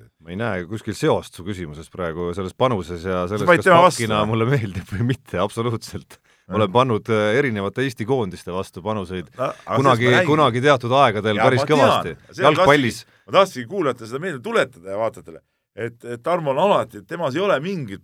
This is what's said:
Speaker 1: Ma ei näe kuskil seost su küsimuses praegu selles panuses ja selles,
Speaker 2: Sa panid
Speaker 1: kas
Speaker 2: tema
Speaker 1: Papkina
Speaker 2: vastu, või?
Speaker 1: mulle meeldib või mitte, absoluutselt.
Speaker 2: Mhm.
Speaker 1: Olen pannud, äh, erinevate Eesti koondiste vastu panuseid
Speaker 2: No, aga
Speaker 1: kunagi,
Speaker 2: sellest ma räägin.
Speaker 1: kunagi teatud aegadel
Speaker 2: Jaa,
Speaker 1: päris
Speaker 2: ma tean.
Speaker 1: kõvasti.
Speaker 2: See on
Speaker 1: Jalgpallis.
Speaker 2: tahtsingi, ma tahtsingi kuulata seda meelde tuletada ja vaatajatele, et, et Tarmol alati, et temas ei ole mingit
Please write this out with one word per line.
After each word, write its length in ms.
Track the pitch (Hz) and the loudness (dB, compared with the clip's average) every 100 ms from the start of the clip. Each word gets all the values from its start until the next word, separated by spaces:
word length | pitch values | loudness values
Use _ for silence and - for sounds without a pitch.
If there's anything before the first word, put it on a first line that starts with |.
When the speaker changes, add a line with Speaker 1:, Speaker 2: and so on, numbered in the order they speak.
| 57 _ | -20 _
Speaker 1:
Ma 100 | 80 | -14
ei 60 | 92 | -8
näe 240 | 113 92 85 | -6 -6 -8
kuskil 300 | 107 - 98 | -10 -8 -4
seost 400 | 151 104 80 - | 0 0 -2 -14
su 80 | 87 | -12
küsimuses 440 | 92 82 76 80 | -10 -10 -12 -16
praegu 400 | - 87 80 87 | -8 -6 -4 -6
selles 200 | 87 92 | -6 -8
panuses 500 | - 127 110 82 87 | -2 0 0 -4 -8
ja 220 | 90 92 90 | -4 -2 -2
selles, 160 | 104 | -2
Speaker 2:
Sa 60 | 104 | 2
panid 100 | 170 | 4
Speaker 1:
kas 80 | 190 | 6
Speaker 2:
tema 140 | 170 | 6
Speaker 1:
Papkina 320 | 180 - 113 107 | 6 2 -2 0
Speaker 2:
vastu, 100 | 107 | 0
või? 40 | |
Speaker 1:
mulle 160 | 113 113 | 0 0
meeldib 440 | 139 107 95 87 | 0 -2 -8 -8
või 120 | 95 120 | -4 -2
mitte, 260 | 131 - 90 | -2 -4 -4
absoluutselt. 800 | 101 - 117 110 - 95 - - _ _ _ | -4 -2 -4 -6 -8 -14 -14 -20 _ _ _
Speaker 2:
Mhm. 60 | 101 | -2
Speaker 1:
Olen 140 | 104 | 2
pannud, 360 | 117 131 107 - | 4 2 0 0
äh, 260 | 110 104 117 | 0 2 2
erinevate 460 | 143 107 98 95 135 | 0 -2 -4 -4 -6
Eesti 200 | - 107 | -6 -2
koondiste 440 | 135 98 85 - | -2 -2 -6 -8
vastu 300 | 90 98 - | -8 -8 -8
panuseid 460 | 90 107 87 92 82 - | -6 -6 -6 -8 -10 -8
Speaker 2:
No, 140 | 131 | -8
aga 240 | - - 110 | -8 -4 0
Speaker 1:
kunagi, 280 | 135 120 123 | 2 4 4
Speaker 2:
sellest 40 | |
ma 80 | 156 | 2
räägin. 120 | 175 | 2
Speaker 1:
kunagi 300 | 151 139 120 | 2 2 2
teatud 340 | 139 135 117 131 | 2 2 2 4
aegadel 400 | 135 104 104 104 | 4 2 -2 2
Speaker 2:
Jaa, 80 | 117 | 4
Speaker 1:
päris 160 | 127 | 2
Speaker 2:
ma 40 | 143 | 2
tean. 140 | 151 | 4
Speaker 1:
kõvasti. 360 | 240 127 85 80 - | 4 2 -2 -10 -16
Speaker 2:
See 140 | - 131 | 0 2
on 20 | |
Speaker 1:
Jalgpallis. 500 | 156 180 147 123 101 | 4 6 6 4 -4
Speaker 2:
tahtsingi, 220 | - _ - | -14 _ 0
ma 100 | 143 | 2
tahtsingi 300 | 190 175 117 | 2 0 -8
kuulata 380 | 196 147 120 110 | -2 -2 -2 -8
seda 120 | 131 | -10
meelde 220 | 185 139 | -8 -8
tuletada 480 | 120 226 151 85 87 | -2 0 0 -4 -10
ja 80 | 101 | -4
vaatajatele, 440 | 110 92 82 78 _ _ _ 98 | -4 -6 -18 -20 _ _ _ -12
et, 220 | 117 117 120 | -12 -10 -14
et 180 | 120 | -10
Tarmol 340 | 160 180 151 131 | -4 -2 -2 0
alati, 400 | 196 160 117 107 | 2 2 0 -10
et 100 | 95 | -14
temas 280 | 170 156 131 | -6 -4 -2
ei 60 | |
ole 180 | 202 143 | 0 0
mingit 420 | 165 196 120 95 | -2 -8 -8 -12